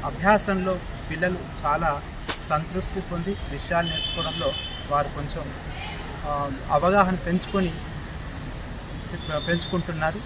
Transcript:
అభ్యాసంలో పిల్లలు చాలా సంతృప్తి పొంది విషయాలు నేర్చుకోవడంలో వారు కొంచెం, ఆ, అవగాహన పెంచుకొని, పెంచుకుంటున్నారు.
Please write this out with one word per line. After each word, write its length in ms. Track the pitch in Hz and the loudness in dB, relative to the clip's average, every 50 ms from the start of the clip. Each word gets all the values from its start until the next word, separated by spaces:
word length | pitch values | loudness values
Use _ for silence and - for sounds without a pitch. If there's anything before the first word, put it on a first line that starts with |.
| - | -4
అభ్యాసంలో 720 | 147 135 147 165 196 214 202 - - 190 185 185 190 185 175 - - - - - - | -6 -4 2 6 6 6 6 6 2 0 2 2 0 0 -2 -4 -6 -8 -8 -6 -6
పిల్లలు 280 | 160 156 180 185 185 175 - - - - - | -2 0 2 2 2 -2 -4 -8 -8 -2 2
చాలా 360 | 147 147 156 170 160 143 147 - - - - - - - - - - | 2 2 4 2 2 0 0 -4 -8 -8 -6 -4 -4 -4 -4 0 2
సంతృప్తి 520 | 156 151 165 170 175 185 180 - - 190 | 2 2 2 0 -2 -2 -2 -2 -4 -4
పొంది 300 | 175 - 175 170 165 190 | -4 -2 -4 -2 0 -2
విషయాలు 580 | 202 - - - 147 135 - - 170 170 170 165 | -2 -2 -4 -6 -6 -6 -2 2 2 2 2 2
నేర్చుకోవడంలో 640 | 156 - - - - 170 156 160 165 165 - - - - - - - - - - | 0 -2 -2 -2 -2 -2 -2 -2 -2 0 0 0 0 0 -6 -6 -8 -8 -2 2
వారు 180 | 143 147 143 139 | 2 2 2 2
కొంచెం, 460 | - 147 143 143 - 165 143 139 - - - - - - - - - - - - - - - | -2 -4 -4 -4 -4 -4 -6 -6 -8 -8 -8 -6 -6 -6 -6 -6 -6 -8 -8 -8 -6 -6 -2
ఆ, 240 | 147 147 143 143 143 139 135 - - | -2 0 0 0 -2 -2 -4 -2 4
అవగాహన 440 | 151 147 170 180 196 202 190 180 190 | 6 6 8 8 8 8 8 6 4
పెంచుకొని, 580 | 170 - 175 175 180 - - - 196 185 170 160 - - - - - - - - - - - - - - - - - - - - - - - - - - - - 160 - - 156 147 143 170 | 0 2 2 2 2 2 2 0 2 2 2 0 -4 -6 -6 -8 -8 -8 -8 -8 -8 -8 -8 -8 -8 -8 -6 -6 -8 -8 -8 -8 -8 -8 -8 -8 -8 -6 -6 -6 -6 -4 -2 -2 -2 2 2
పెంచుకుంటున్నారు. 720 | 170 170 - - - 175 160 - 165 156 156 160 160 214 - | 0 0 2 0 0 0 0 0 -2 0 0 0 0 -2 -8